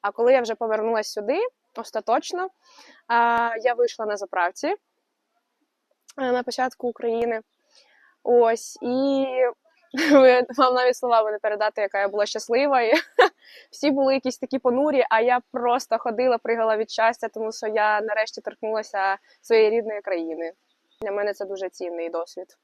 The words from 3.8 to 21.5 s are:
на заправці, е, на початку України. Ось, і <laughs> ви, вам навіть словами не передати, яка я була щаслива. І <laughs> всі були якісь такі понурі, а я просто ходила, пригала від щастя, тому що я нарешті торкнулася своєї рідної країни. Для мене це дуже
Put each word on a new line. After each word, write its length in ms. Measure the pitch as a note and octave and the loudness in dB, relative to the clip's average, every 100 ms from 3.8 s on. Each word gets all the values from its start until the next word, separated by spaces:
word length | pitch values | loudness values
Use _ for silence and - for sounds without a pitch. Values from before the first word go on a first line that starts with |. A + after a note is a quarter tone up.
| A#3+ - G#3+ | -2 -2 -6
на 100 | G#3 | -6
заправці, 500 | G3 F#3 F3 - D4+ | -6 -2 -2 -2 -6
е, 100 | G#4 _ _ _ _ _ _ _ _ _ _ _ _ _ - C4 | -6 _ _ _ _ _ _ _ _ _ _ _ _ _ -8 -2
на 100 | B3 | -2
початку 460 | B3 A#3+ B3+ - B3 | -4 -4 -6 -4 -8
України. 520 | A#3 A#3 A3+ A#3+ A3 - _ _ _ _ _ _ _ | -6 -4 -2 -2 -4 -10 _ _ _ _ _ _ _
Ось, 560 | - A#3+ A3+ A#3 - - | 2 4 6 2 -6 -10
і 440 | A#3+ B3+ C#4 C4+ C4+ B3+ B3+ - _ _ _ | -4 0 0 0 0 0 0 -2 _ _ _
<laughs> 200 | C4 D#4+ | -4 4
ви, 340 | C#4+ C4 B3 B3 B3 | 8 8 6 2 2
вам 160 | B3+ | 2
навіть 220 | B3+ B3 B3 | 4 2 0
словами 360 | B3 A#3 G#3+ | 2 2 2
не 60 | G#3+ | -2
передати, 420 | A3 G#3 G#3+ G#3+ | -4 0 -2 -2
яка 200 | G3 G3 | -4 -2
я 80 | G3+ | -2
була 180 | G#3 G#3 | 0 -2
щаслива. 560 | A3 - A#3+ C#4+ C4 | -4 -2 0 2 2
І 100 | A3+ D4+ - - G#4+ | 4 2 0 2 2
<laughs> 380 | _ _ - - | _ _ -20 -20
всі 200 | - C#4+ | -2 0
були 240 | C#4 C4+ | 2 2
якісь 240 | C4+ C4 - | 2 -2 -6
такі 200 | B3+ C4 | -6 -2
понурі, 460 | B3+ A#3+ D4+ C#4+ A#3+ | 0 2 2 2 2
а 100 | A3+ | 2
я 200 | A#3 B3 _ | 2 0 _
просто 460 | B3+ A#3+ B3 - A3+ | -4 0 -2 -2 -4
ходила, 400 | A#3+ G#3+ B3+ A#3 | -4 0 0 0
пригала 380 | - A#3 A3 G#3+ | -2 -2 0 0
від 140 | A3+ | -2
щастя, 380 | - A3+ A3+ A3+ | 0 0 0 -8
тому 240 | A3 A3 | -6 -8
що 140 | A3 A3 | -6 -4
я 340 | A3 G#3+ G#3 | 0 2 0
нарешті 400 | G#3+ G#3+ A3 - | -2 -4 -4 -6
торкнулася 800 | - - G#3+ A3 G#3+ G3+ F#3+ G3 _ _ | -14 -10 -6 -6 -6 -4 -2 -4 _ _
своєї 300 | - A3+ G#3+ | 0 4 4
рідної 300 | A3+ A3 G#3 | 2 -4 -8
країни. 520 | G3+ F3+ E3 E3 E3 F#3 _ _ _ _ | -6 -6 -6 -8 -10 -12 _ _ _ _
Для 100 | G#3+ | -8
мене 240 | G3+ G#3 | -4 -4
це 100 | G3 | -6
дуже 240 | G3 | -10